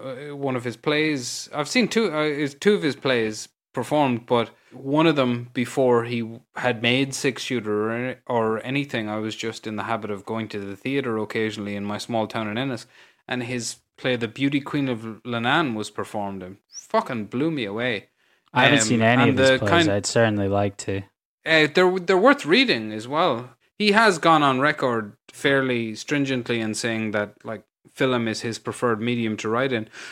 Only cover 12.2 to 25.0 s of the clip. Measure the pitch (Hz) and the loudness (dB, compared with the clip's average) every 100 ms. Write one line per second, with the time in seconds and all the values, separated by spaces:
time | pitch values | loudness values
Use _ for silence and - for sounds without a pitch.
12.2 | 107 117 110 107 135 120 - _ - _ | -2 -4 -6 -4 -4 -6 -12 _ -20 _
13.2 | - 123 120 123 113 - _ - 135 123 | -8 -8 -6 -6 -8 -12 _ -6 -2 -2
14.2 | 113 113 139 143 139 151 135 117 113 104 | -4 -2 -2 -2 -2 -4 -2 -4 -8 -12
15.2 | 123 117 120 151 156 110 104 - 98 110 | -8 -4 0 2 0 -2 -6 -8 -8 -6
16.2 | 101 98 92 104 _ - - 220 214 123 | -6 -8 -12 -16 _ -20 -4 -2 -2 -4
17.2 | 101 120 156 151 104 104 123 104 - _ | -6 -2 -2 -2 -4 -4 -2 -4 -8 _
18.2 | _ _ _ - 127 117 110 117 113 123 | _ _ _ 4 6 6 4 4 6 6
19.2 | 139 131 131 131 107 170 165 101 - 117 | 4 4 4 4 4 4 4 2 0 2
20.2 | 113 104 98 101 104 101 - 98 98 _ | 2 2 0 0 0 -2 -6 -6 -6 _
21.2 | _ _ - 160 151 151 185 185 175 185 | _ _ 2 4 4 4 4 4 2 4
22.2 | 233 285 147 220 262 131 110 110 117 147 | 6 4 4 2 4 0 -4 -8 -4 0
23.2 | 175 117 120 _ _ - 208 202 226 170 | 0 0 -6 _ _ -2 2 6 4 4
24.2 | 170 156 147 127 143 - 135 117 | 6 6 6 4 2 2 0 0